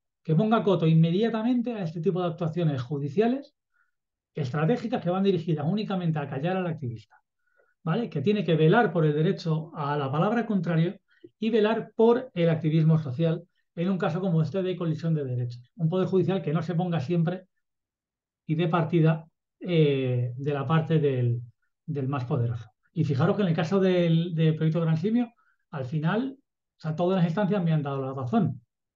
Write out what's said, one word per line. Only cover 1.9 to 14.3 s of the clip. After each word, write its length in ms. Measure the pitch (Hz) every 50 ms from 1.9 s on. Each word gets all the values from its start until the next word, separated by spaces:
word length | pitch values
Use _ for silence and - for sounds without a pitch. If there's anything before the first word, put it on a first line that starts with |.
| - 175
tipo 200 | 160 196 170 180
de 80 | 180 175
actuaciones 520 | 165 - 175 156 - 175 170 151 139 123
judiciales 760 | 120 - 151 139 143 139 127 190 226 240 262 277 - - _ _ _ _ _ _ _ _ _ _ _ _ _ _ _ _ -
estratégicas 680 | 160 135 123 - 147 160 - 247 233 - 220 254 -
que 80 | - 175
van 140 | 180 190 196
dirigidas 420 | 196 185 165 - 175 156 143 143
únicamente 520 | 165 202 220 202 - 196 180 175 160 151 147
a 100 | 139 -
callar 280 | 135 131 156 180 185
al 100 | 190 180
activista, 540 | 170 160 - 131 117 107 104 - _ _ _ _ _ _ _ _ _ _ _ _ _ _ _
¿vale? 260 | - 160 170 226 240 165
Que 120 | - 147
tiene 240 | 123 202 208 202 160
que 100 | 180 165
velar 380 | 156 156 156 208 240 226 -
por 120 | - 170 156
el 100 | 151 147
derecho 580 | 151 160 196 190 - - 165 156 156 156 - -
a 220 | 170 143 139 147
la 160 | 147 139 127
palabra 340 | 135 156 185 208 233 240 220
contrario 540 | - 208 185 165 170 165 160 165 180 - - _ _ _ _ - - _ -
y 100 | 214 220
velar 420 | 233 220 208 214 220 208 - - -
por 340 | - 220 233 240 254 - - -
el 160 | 175 170 165
activismo 480 | 156 156 170 156 156 165 156 160 160 156
social 440 | - 131 120 139 165 165 170 190 - _ _ _ _ _ -
en 160 | 170 175 190
un 80 | 196 165
caso 220 | 208 185 160 185
como 220 | 190 190